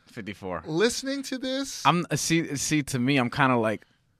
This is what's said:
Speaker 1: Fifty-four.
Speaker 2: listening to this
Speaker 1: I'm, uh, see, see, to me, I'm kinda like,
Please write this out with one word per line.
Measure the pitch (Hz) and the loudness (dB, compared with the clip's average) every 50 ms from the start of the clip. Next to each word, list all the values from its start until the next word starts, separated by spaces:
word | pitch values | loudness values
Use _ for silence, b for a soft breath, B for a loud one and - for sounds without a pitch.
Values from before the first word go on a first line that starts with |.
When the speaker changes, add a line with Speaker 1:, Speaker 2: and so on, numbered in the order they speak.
| _ | _
Speaker 1:
Fifty-four. | - - 127 107 95 98 - - 95 90 85 80 | -18 -14 -12 -10 -10 -10 -8 -6 -6 -6 -6 -6
Speaker 2:
listening | - 156 165 202 240 233 - - 269 269 277 269 | -4 0 2 2 2 2 0 -4 -6 -6 -6 -6
to | - 269 262 | -6 -6 -6
this | - 262 262 269 277 269 - - - | -4 -4 -4 -4 -4 -6 -6 0 2
Speaker 1:
I'm, | 139 156 175 170 - | 4 4 4 2 0
uh, | 151 | -2
see, | 143 - - 165 165 160 - 147 | -2 0 2 2 2 2 0 -4
see, | 131 - - 156 151 143 | -4 -2 0 0 0 0
to | - - 127 | 0 -2 0
me, | 120 131 143 | 0 2 2
I'm | 139 123 120 | 2 2 0
kinda | - - 143 131 127 | 2 2 4 4 4
like, | 120 113 110 107 98 - _ _ _ _ _ _ _ | 4 2 2 0 -2 -6 _ _ _ _ _ _ _